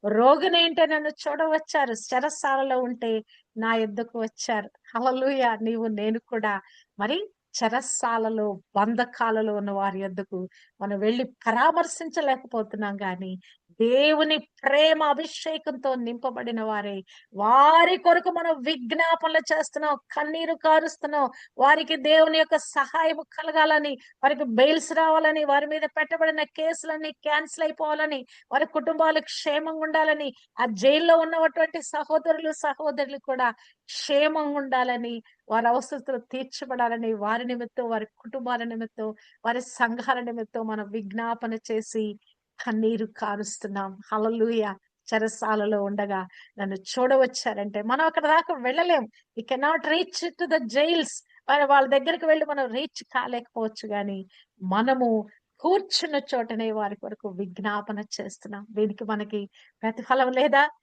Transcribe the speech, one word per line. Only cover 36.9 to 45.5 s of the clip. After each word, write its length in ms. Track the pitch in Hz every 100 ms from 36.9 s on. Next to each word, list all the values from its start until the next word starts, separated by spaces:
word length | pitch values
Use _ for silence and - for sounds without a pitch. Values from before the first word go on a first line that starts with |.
| 233 226
వారి 320 | 220 208 226
నిమిత్తం, 460 | 247 247 240 - 240
వారి 160 | 220 214 _
కుటుంబాల 440 | 226 269 247 240
నిమిత్తం, 520 | 233 226 226 - 220 214 _ _
వారి 160 | 226 247
సంఘాల 600 | 247 - 240 233 240 254
నిమిత్తం 460 | 233 233 220 233 226
మనం 240 | 214 208
విజ్ఞాపన 640 | 214 202 208 233 233 233
చేసి 640 | 226 - 220 220 220 214 208 _ _ _ _ -
కన్నీరు 400 | 220 220 226 220
కారుస్తున్నాం. 920 | - 214 202 208 - 208 202 196 190 -
హల్లెలూయా. 640 | 214 220 226 226 233 208 190 _ _ -
చెరసాలలో 680 | 220 220 220 220